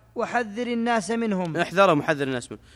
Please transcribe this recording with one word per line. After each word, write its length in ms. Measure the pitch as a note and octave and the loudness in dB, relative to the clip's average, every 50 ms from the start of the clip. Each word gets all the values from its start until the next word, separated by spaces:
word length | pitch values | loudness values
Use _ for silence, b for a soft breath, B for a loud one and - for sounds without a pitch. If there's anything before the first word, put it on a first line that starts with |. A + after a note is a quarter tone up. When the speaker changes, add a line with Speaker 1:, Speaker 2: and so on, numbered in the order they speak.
| _ _ _ | _ _ _
Speaker 1:
وحذر 520 | A#3 G#3+ D#3 G3+ A#3+ A#3 G#3 G3+ A#3 B3 | -6 -4 -2 -2 -2 -2 -4 -6 -6 -4
الناس 440 | A#3+ A#3+ A#3 A#3 A#3+ A#3 A3+ E3 F#3+ | -2 -2 -2 0 0 0 0 -2 -2
منهم. 460 | A#3 A#3 A#3 G#3+ G3 F#3 F3+ E3 D3+ | -4 -2 -2 -2 -2 -2 -2 -2 -2
Speaker 2:
احذرهم 420 | E3+ E3+ - E3+ F#3+ G3 F#3 D#3+ D3 | -2 -2 0 4 6 6 6 6 4
وحذر 280 | - - D#3 C#3 C#3 | 2 0 -2 0 -2
الناس 240 | C3 C3 A#2+ - - | -2 -4 -4 -6 -10
منهم. 120 | G#2+ - b b b | -14 -16 b b b